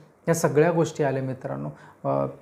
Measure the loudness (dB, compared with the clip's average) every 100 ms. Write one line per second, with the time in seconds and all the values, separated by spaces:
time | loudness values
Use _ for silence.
0 | -20 _ -2 2 2 4 4 4 0 0
1 | -2 -2 -4 -8 -8 -8 -8 -12 -20 -6
2 | -2 0 -2 -2